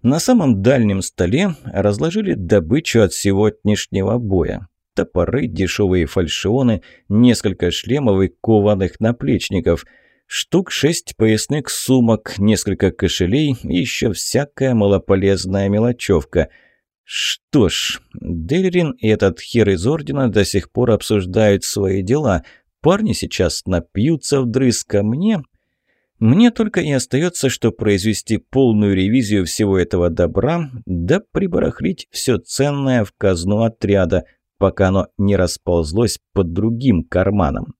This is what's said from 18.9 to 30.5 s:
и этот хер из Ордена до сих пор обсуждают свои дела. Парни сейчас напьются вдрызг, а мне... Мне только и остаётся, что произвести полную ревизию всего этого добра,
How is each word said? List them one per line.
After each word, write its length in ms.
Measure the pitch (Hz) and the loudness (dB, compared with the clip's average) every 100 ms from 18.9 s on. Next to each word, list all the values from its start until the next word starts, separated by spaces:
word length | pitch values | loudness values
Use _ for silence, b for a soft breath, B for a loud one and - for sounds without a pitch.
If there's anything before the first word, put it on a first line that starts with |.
и 160 | 254 110 | -2 0
этот 320 | 104 98 85 | 2 2 -2
хер 300 | - 120 101 | -4 2 2
из 160 | 92 98 | 2 0
Ордена 460 | 156 147 143 131 | -2 -4 -2 0
до 140 | 104 95 | 2 0
сих 260 | 104 - | -2 -4
пор 200 | - 123 | -2 2
обсуждают 720 | 104 - 107 92 92 107 101 | 0 0 -2 0 2 4 2
свои 380 | - - 98 95 | 0 -4 -2 -2
дела. 420 | 95 139 143 95 b b b _ | 0 0 2 -2 b b b _
Парни 320 | 156 196 220 | 0 2 0
сейчас 520 | - - - 87 - - | -4 -6 -2 -2 -2 -4
напьются 760 | 90 - 95 123 160 - 139 | -4 -2 -2 0 -2 0 -2
вдрызг, 540 | 123 113 131 110 - 104 | 0 0 0 0 -2 -2
а 80 | |
мне... 380 | 107 123 196 208 135 _ _ _ _ _ _ _ | 0 0 -2 -2 -6 _ _ _ _ _ _ _
Мне 320 | 113 156 240 | 2 6 4
только 280 | 233 214 185 | 4 -2 0
и 100 | 151 | 0
остаётся, 580 | 135 - 131 175 - 135 | -2 0 -2 -2 0 -4
что 220 | - 117 | 0 -2
произвести 680 | - 104 98 104 101 - 110 | 0 0 2 0 -4 -2 -4
полную 580 | _ 131 131 107 104 95 | _ 2 4 4 2 2
ревизию 500 | 95 123 107 104 87 | 2 0 2 0 -2
всего 320 | - 104 95 | -2 0 2
этого 320 | 87 92 87 | 0 0 0
добра, 600 | 82 87 98 123 | 2 0 0 -2